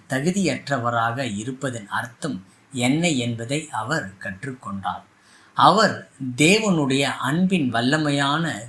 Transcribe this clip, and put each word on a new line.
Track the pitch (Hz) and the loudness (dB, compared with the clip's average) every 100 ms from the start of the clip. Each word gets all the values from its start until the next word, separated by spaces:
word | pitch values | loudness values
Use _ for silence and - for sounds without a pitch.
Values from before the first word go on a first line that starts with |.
| - | -4
தகுதியற்றவராக | 131 160 196 165 123 - 135 117 117 113 123 127 | -2 0 0 0 -2 -4 -2 0 0 0 -2 -4
இருப்பதன் | 101 120 131 139 113 101 | -4 -6 -6 -6 -8 -8
அர்த்தம் | 104 117 - 156 95 - _ _ 127 | -8 -8 -8 -8 -8 -12 _ _ -2
என்ன | 123 151 175 131 | 2 2 2 0
என்பதை | 120 113 117 147 - | -2 -4 -4 -6 -4
அவர் | 110 113 156 98 - | -6 -4 -4 -6 -10
கற்றுக்கொண்டார். | - 95 139 127 110 98 98 90 - _ _ - - - | -12 -10 -12 -12 -10 -8 -8 -8 -12 _ _ -20 -8 4
அவர் | 143 196 190 107 - - 131 123 | 6 6 4 0 -12 -10 -4 4
தேவனுடைய | 156 220 214 165 135 135 135 117 | 6 6 4 2 2 2 0 -2
அன்பின் | 123 165 185 185 127 | -2 2 2 2 0
வல்லமையான | 117 123 156 151 143 139 151 165 104 | 0 0 0 0 0 0 0 -2 -6